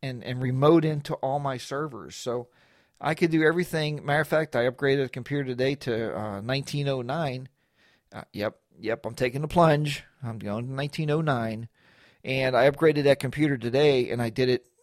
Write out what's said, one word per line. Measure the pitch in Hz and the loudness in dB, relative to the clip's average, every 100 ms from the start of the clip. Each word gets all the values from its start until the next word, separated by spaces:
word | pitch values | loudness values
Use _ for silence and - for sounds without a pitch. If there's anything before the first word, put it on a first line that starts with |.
and, | 135 123 | -10 -10
and | - 123 | -8 -4
remote | 127 131 147 165 | -2 4 6 6
into | 156 147 - | 4 -2 -6
all | 151 135 143 | -4 -2 -2
my | 143 123 | -4 -6
servers. | - 139 156 113 73 - | -8 -6 -6 -10 -14 -10
So | 127 120 117 _ _ _ _ - | -6 -6 -6 _ _ _ _ -6
I | 147 | -4
could | 160 175 | 0 2
do | 160 | 4
everything. | 156 165 175 160 151 147 | 4 4 -2 -2 -2 -4
Matter | - 147 | 0 0
of | 147 | 2
fact, | 156 156 120 | 0 2 0
I | 123 | 0
upgraded | 123 139 139 | 2 2 2
a | 131 | 0
computer | 131 117 143 | -6 -6 -4
today | 131 123 131 | -4 0 0
to, | 143 131 113 110 92 | -2 -4 -2 -2 -4
uh, | 107 98 | -6 -6
nineteen | 110 135 139 143 143 | -4 -4 -4 -4 -2
oh | 131 | -2
nine. | 120 156 147 127 131 _ _ _ _ _ _ | -4 -4 -4 -6 -12 _ _ _ _ _ _
Uh, | 107 - | -18 -12
yep, | 98 107 - _ - | -6 -6 -6 _ -10
yep, | 107 113 | -6 -6
I'm | 110 | -6
taking | - 127 135 | -4 -4 -2
the | 151 | -2
plunge. | 175 160 147 151 143 - - | 4 6 4 0 -6 -12 -12
I'm | 120 113 | -10 -8
going | 101 107 123 | -6 -6 -6
to | |
nineteen | 135 143 151 151 | -6 -6 -4 -2
oh | 151 | 0
nine. | 156 123 113 110 117 _ _ _ _ _ | 0 0 -2 -6 -12 _ _ _ _ _
And | - 131 131 123 | -4 0 2 6
I | 135 | 4
upgraded | 139 160 147 | 6 4 6
that | 139 135 | 4 4
computer | 131 - 151 135 | 2 0 0 0
today, | 117 131 151 131 123 | 0 4 4 4 0
and | 117 | -2
I | 117 | -2
did | 110 127 | 0 2
it, | 127 _ _ | 0 _ _